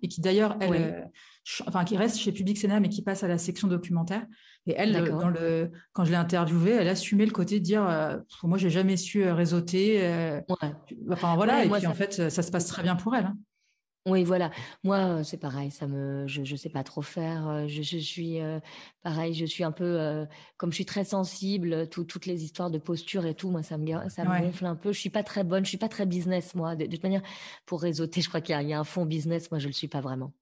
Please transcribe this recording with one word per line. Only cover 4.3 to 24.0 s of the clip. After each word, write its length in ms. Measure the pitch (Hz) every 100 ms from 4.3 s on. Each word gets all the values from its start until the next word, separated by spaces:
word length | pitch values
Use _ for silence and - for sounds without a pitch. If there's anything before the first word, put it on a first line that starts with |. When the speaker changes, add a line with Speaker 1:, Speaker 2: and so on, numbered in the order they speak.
| - - - -
Speaker 1:
Et 80 | -
elle, 160 | 214
le, 100 | 170
Speaker 2:
D'accord. 180 | 165 156
Speaker 1:
dans 80 | 175
le, 420 | 170 165 165 170 - -
quand 120 | -
je 60 | 170
l'ai 60 | 175
interviewée, 560 | 170 175 170 170 175
elle 160 | 240 175
assumait 380 | 190 - 202 220
le 40 |
côté 280 | 208 175 208
de 40 |
dire, 220 | 170 214 196
euh, 280 | 160 156 -
Pff, 260 | - -
moi, 160 | 170 190
j'ai 120 | 190
jamais 260 | 165 190 185
su, 260 | - 208
euh, 120 | 185
réseauter, 680 | 170 170 170 170 185 208 214
euh, 380 | 180 170 165 147 -
Speaker 2:
Ouais. 240 | 180 147 151 -
Speaker 1:
tu, 100 | - 147
enfin, 240 | 175 175 170
voilà. 220 | 214 277
Speaker 2:
Ouais, 80 | 214
Speaker 1:
Et 20 |
Speaker 2:
moi, 80 | 208
Speaker 1:
puis, 60 |
Speaker 2:
ça 60 | 175
Speaker 1:
en 20 |
fait, 180 | 156 196
ça, 160 | 185 165
ça 140 | 180
se 80 | 170
passe 160 | 180 175
très 160 | -
bien 140 | 180 180
pour 180 | 220
elle, 120 | 247 185
hein. 100 | - - _ _ _ _ _ 185
Speaker 2:
Oui, 160 | 185
voilà. 260 | 175 185 165 139 - -
Moi, 140 | 190 196
euh, 260 | 185 165
c'est 140 | 151 160
pareil. 320 | 147 135 139
Ça 160 | - 143
me, 400 | 139 139 139 139
je, 160 | 139
je 140 | 135 143
sais 140 | 160
pas 120 | 139
trop 200 | 131 -
faire. 440 | 147 175 160 165 156
Euh, 200 | 151 147
je, 140 | 151
je 160 | 151 170
suis, 420 | 147 175 165 160
euh, 180 | 156 156 - - - _
pareil. 280 | 180 156 165
Je 120 | 165
suis 180 | 160 -
un 80 | 165
peu, 140 | 156 175 170
euh, 260 | 156 151 151 - - -
comme 160 | 175
je 20 |
suis 100 | 165
très 200 | 196 202
sensible, 840 | 196 196 185 - 190 202 170 160 165
tout, 140 | 175
toutes 240 | 165 175 185
les 160 | 175
histoires 260 | 156 - 180
de 100 | 156
posture 480 | 156 165 - 196 165
et 80 | 156
tout, 120 | 185
moi, 140 | 175
ça 160 | 156 156
me 60 |
ga-, 240 | 156 160